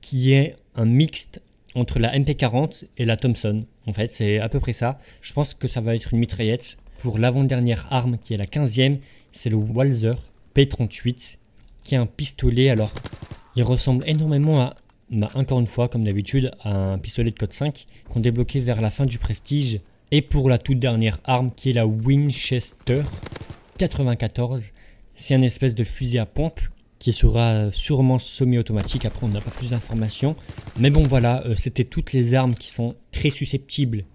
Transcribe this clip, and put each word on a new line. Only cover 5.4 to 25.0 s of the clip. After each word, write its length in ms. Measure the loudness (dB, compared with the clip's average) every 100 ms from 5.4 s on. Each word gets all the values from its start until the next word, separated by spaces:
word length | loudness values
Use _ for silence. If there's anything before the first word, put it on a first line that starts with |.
| -2
que 140 | -2 -4
ça 120 | -4
va 140 | -2
être 200 | -2 0
une 40 | 0
mitraillette. 600 | 0 0 -2 -2 -4 -12 -18 -8
Pour 200 | -6 0
l'avant-dernière 680 | 2 2 2 2 0 0 -2
arme, 260 | -2 -2 -4
qui 160 | -4
est 40 | -6
la 80 | -4
quinzième, 520 | -2 0 2 2 2 -6 -20 _
c'est 200 | -6 -2
le 60 | 0
Walther 600 | 0 0 2 2 0 -2 -8 -20 -2
P 120 | 2 2
trente-huit, 720 | 2 -4 -2 -4 -4 -8 -12 _ _ -20 -20
qui 100 | -2
est 40 | 0
un 80 | 0
pistolet. 640 | -2 -4 0 0 4 4
Alors, 220 | 4 0 -4 -14 -16 -16 -18 -8
il 80 | -2
ressemble 460 | 2 2 2 0 0
énormément 540 | 0 2 2 2 2
à, 140 | 0 -4 _ _ _
bah, 200 | -2 -2
encore 260 | -2 0 0
une 60 | 0
fois, 220 | -2 -2
comme 140 | 0
d'habitude, 480 | -2 -2 -2 0 -2 -4
à 300 | -4 -2 -2
un 60 | -4
pistolet 320 | -6 -2 -2
de 80 | -2
code 140 | -6
cinq 320 | -2 -4 -4 -16 -20 -8
qu'on 120 | 0
débloquait 400 | 0 0 -2 0
vers 200 | -2 0
la 100 | -2
fin 140 | 0
du 140 | -2 -2
Prestige. 640 | -4 -4 -2 -2 0 -2 -6 _ _
Et 100 | 0
pour 260 | 2 2 2
la 80 | 2
toute 220 | 2 0
dernière 420 | 2 2 0 -2
arme, 260 | 0 0 0
qui 160 | -2 -2
est 40 |
la 120 | 2 2
Winchester 1160 | 0 2 2 2 -2 -2 -2 -4 -8 -2 0 -2 -8 -14 -14 -16 -18 -20 -4
quatre-vingt-quatorze, 960 | -4 0 0 0 -2 -2 -4 -4 -8 -14 -20 -20